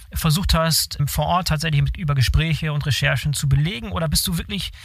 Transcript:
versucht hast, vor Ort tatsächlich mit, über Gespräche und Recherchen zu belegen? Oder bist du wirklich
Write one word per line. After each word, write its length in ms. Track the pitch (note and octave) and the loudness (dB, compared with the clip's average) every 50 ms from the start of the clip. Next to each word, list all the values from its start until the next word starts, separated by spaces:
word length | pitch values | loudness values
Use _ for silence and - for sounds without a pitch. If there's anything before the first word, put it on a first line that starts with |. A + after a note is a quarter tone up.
| - - - | -14 -10 -6
versucht 380 | - - E3 D3 F#3+ F3+ - - | -2 0 2 2 2 2 2 2
hast, 460 | E3 D#3+ E3 D3+ - - - - - C#3+ | 2 2 2 2 0 -2 -2 -2 -2 -2
vor 180 | C3+ - - D3 | -2 -2 -2 0
Ort 220 | D3+ E3+ F3+ F3+ | 2 2 0 2
tatsächlich 340 | - D#3+ D3+ E3 D#3+ D3+ C#3+ | 0 -2 -2 0 0 2 2
mit, 160 | C#3 C3+ - | 2 2 0
über 160 | - F#3 C#3+ C#3+ | -2 -2 0 2
Gespräche 580 | C#3 A#2+ - - D3 D#3 E3 D#3 - E3 D#3 | 2 2 4 4 2 2 2 0 0 -2 -2
und 140 | D3 D3 C3+ | -2 -2 0
Recherchen 480 | D3+ B2+ - D3 C#3+ C#3+ B2+ - D3+ C#3 | -2 0 0 2 0 0 0 0 -2 -2
zu 160 | - - C#3 | 0 0 2
belegen? 420 | C3+ C#3 D3+ E3+ G#3+ A#3 A3+ G#3 | 2 2 2 0 -2 -4 -6 -6
Oder 160 | F3+ F3+ E3 | -4 -2 -2
bist 200 | D#3 E3 D#3+ - | 0 0 0 0
du 100 | F#3+ F3 | 0 -2
wirklich 340 | E3+ - - G3+ F#3+ - - - - | -4 -4 -4 -6 -6 -6 -8 -10 -14